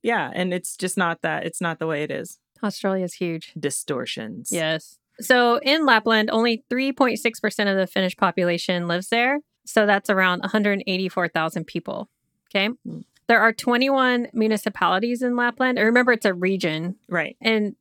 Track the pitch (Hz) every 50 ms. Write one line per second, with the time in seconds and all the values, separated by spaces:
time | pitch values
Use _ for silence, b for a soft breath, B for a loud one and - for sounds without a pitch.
0 | - 220 233 202 151 127 - - 180 185 175 180 170 - - - 180 180 - 202
1 | 180 170 165 - - 165 156 160 - 165 - - 180 170 160 - 160 160 160 147
2 | 151 147 147 143 - - - - _ _ _ _ - 208 - - - 196 190 190
3 | 185 175 - - 185 170 165 160 - - _ 165 143 143 139 - - - 147 123
4 | 123 - - - 110 107 - - - - - 175 160 156 160 156 - - - _
5 | _ _ _ - - - 262 247 240 240 233 240 - 262 294 320 311 269 233 220
6 | 214 226 226 214 214 220 - 226 226 240 226 220 - _ 240 254 262 277 262 -
7 | 277 247 220 220 - 233 220 - - 214 - - 208 202 196 190 185 180 - 196
8 | 190 185 - - 202 185 - - 180 175 175 170 - - 185 175 175 170 170 175
9 | 190 - 226 233 240 254 277 294 - _ _ _ _ - - 226 208 208 202 202
10 | - - 202 190 185 185 180 180 - 190 - 220 202 208 202 196 - 196 185 185
11 | 190 180 - 190 175 165 - 165 160 160 - 170 160 - - 170 - - - -
12 | 202 - _ _ _ _ _ _ _ _ - 202 196 214 247 - _ - - 160
13 | - - _ _ _ - 233 214 208 226 220 - - 247 240 240 262 269 269 269
14 | 262 247 247 240 240 - - 226 214 220 220 208 - 208 196 - 185 170 180 190
15 | 220 233 247 233 254 247 247 240 240 240 240 - 254 254 247 - 214 226 233 247
16 | 254 247 240 226 - 208 180 175 180 185 196 185 185 165 156 156 165 180 185 -
17 | _ - 175 170 151 - - _ - 220 226 214 214 202 - -